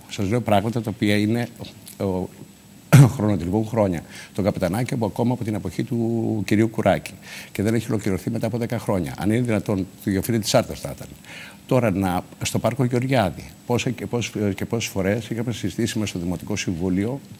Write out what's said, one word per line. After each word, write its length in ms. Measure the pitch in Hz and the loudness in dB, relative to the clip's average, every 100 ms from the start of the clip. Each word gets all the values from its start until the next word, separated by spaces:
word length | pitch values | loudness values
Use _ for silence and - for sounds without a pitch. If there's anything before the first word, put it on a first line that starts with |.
| - | -12
σας 180 | - 95 | -4 0
λέω 120 | 117 | 0
πράγματα 400 | 107 104 110 117 | 4 4 4 -2
τα 80 | 110 | -4
οποία 220 | 95 104 104 | 0 2 4
είναι, 320 | 107 120 120 - - - - - | 2 0 -4 -8 -16 -16 -16 -4
ο, 300 | 101 92 90 - - - - - - | -2 -2 -4 -10 -20 -20 -20 -16 6
<coughs> 200 | 135 131 | 10 10
χρονοτριβούν 520 | - 104 95 87 104 107 | 6 2 2 0 0 0
χρόνια. 360 | 110 98 82 - - - | 2 2 2 -6 -16 -12
Το 80 | - | -2
Καπετανάκιο 540 | 98 - 92 107 123 135 | 0 2 0 0 -2 -2
από, 100 | 107 | -2
ακόμα 260 | - 120 | 0 0
από 120 | 123 | 0
την 100 | 113 | -2
εποχή 280 | 104 90 - | -4 -4 -6
του 600 | 113 117 113 113 110 110 92 | -4 -2 0 0 -2 -2 2
κυρίου 240 | 107 110 | 4 4
Κουράκη. 420 | - 107 78 - - - - - | 2 2 2 0 -16 -16 -16 -12
Και 100 | - | -2
δεν 120 | 104 | 0
έχει 120 | 117 - | 0 0
ολοκληρωθεί 420 | 110 104 92 - | -2 0 -2 -2
μετά 160 | 113 113 | -2 -2
από 120 | 113 | -2
δέκα 200 | 117 113 | -2 -4
χρόνια. 360 | - 98 76 - | 0 0 -2 -2
Αν 120 | 95 | 0
είναι 100 | 113 | 2
δυνατόν, 460 | 120 104 101 98 92 - | 2 0 0 -2 -2 -6
του 60 | 110 | -2
Γεωφύρη 280 | 95 - 113 | 0 0 -2
της 160 | 101 | 2
Άρτας 260 | 127 - 76 | 2 2 -4
θα 120 | - - | -10 -12
ήταν. 120 | 92 - - - - - - | -14 -18 -18 -18 -18 -12 0
Τώρα, 240 | 131 117 | 2 4
να, 340 | 92 95 90 - - | 2 2 0 -4 -8
στο 160 | - 120 | -4 0
Πάρκο 260 | 117 113 | 0 2
Γεωργιάδη, 600 | 123 123 131 135 95 - - - - | 0 0 2 2 2 0 -12 -12 -2
πόσα 240 | 120 131 | -2 0
και 160 | 113 98 | -4 -4
πώς, 260 | 120 104 107 104 | -4 -2 -2 -2
και 100 | 98 | -2
πόσες 260 | 101 117 - | -4 -4 -4
φορές 400 | 98 95 113 110 | -2 0 0 -2
είχαμε 220 | 113 123 | -6 -4
συζητήσει 460 | 107 98 95 113 110 | -4 -4 -2 -2 0
μέσα 120 | 104 | -2
στο 80 | 92 | -4
Δημοτικό 380 | 85 85 67 104 | -4 -4 -4 -6
Συμβούλιο 640 | - 82 92 92 107 135 - - | -4 -2 0 0 0 -4 -10 -6